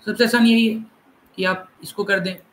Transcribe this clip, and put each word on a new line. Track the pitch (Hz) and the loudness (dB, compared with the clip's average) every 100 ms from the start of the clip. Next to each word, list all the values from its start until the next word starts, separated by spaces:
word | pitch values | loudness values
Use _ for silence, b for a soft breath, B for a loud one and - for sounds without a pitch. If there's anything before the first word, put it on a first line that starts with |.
| - | -10
सबसे | 214 | 0
आसान | 233 240 233 | 0 4 4
यही | 226 226 | 4 2
है | 220 - _ _ _ _ - | -2 -10 _ _ _ _ -6
कि | |
आप | 185 185 - _ | -4 -4 -8 _
इसको | 160 - | -14 -8
कर | 196 196 | -2 -2
दें। | 180 180 _ | -2 -8 _